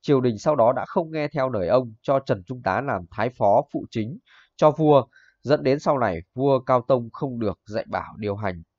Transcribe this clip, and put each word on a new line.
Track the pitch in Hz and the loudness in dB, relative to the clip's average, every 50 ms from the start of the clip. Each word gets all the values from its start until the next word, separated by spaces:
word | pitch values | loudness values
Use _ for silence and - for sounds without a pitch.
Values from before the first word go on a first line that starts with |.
triều | _ - 147 135 | _ 2 2 4
đình | 123 127 113 104 | 4 2 -2 0
sau | - 156 151 | 0 -2 2
đó | 139 113 117 135 | 4 4 4 4
đã | - 98 - | 0 -4 -4
không | - 196 170 160 | -4 -4 -4 -2
nghe | 156 156 147 147 | -4 -6 -6 -4
theo | - 147 131 131 | -4 -4 -4 -2
lời | 123 104 90 82 | -2 -2 0 2
ông, | 104 131 131 117 110 _ | 2 2 0 -2 -12 _
cho | _ - 139 135 | _ -2 -2 -2
Trần | 131 - 127 98 90 | 0 -2 -4 -4 -4
Trung | _ 127 127 117 | _ -12 -6 -2
Tá | 95 92 104 | -2 -2 0
làm | 131 143 120 95 90 - | -2 -2 -4 -6 -6 -10
thái | - - 107 120 | -6 -4 -4 -4
phó | 120 _ 123 101 101 120 147 _ _ | -2 _ 2 4 4 4 2 _ _
phụ | 156 - - | -10 -10 -8
chính | - 117 107 110 156 247 _ _ _ _ _ _ _ | -6 -6 -6 -6 -8 -14 _ _ _ _ _ _ _
cho | _ 170 151 | _ 2 2
vua, | 143 156 160 151 147 139 120 _ _ _ _ _ _ _ | 4 4 4 6 6 4 4 _ _ _ _ _ _ _
dẫn | _ 117 147 143 143 | _ 0 0 2 2
đến | 131 131 151 | 0 0 0
sau | - 175 151 135 | 0 0 0 2
này | 120 104 90 82 87 _ _ | 0 0 -2 -4 -8 _ _
vua | 127 135 143 139 131 | -2 0 2 2 2
Cao | 131 - 131 127 | 2 0 0 0
Tông | 117 _ - 123 120 113 | 2 _ 0 0 0 -6
không | _ - 156 139 123 117 | _ -8 -8 -6 -4 -4
được | 113 101 90 _ _ | -4 -4 -4 _ _
dạy | - 104 110 - - | -8 -8 -8 -8 -6
bảo | 98 92 - - - - | -6 -8 -8 -8 -12 -8
điều | 104 104 101 | -6 -6 -6
hành | 104 107 98 92 85 82 _ _ | -4 -6 -6 -8 -8 -14 _ _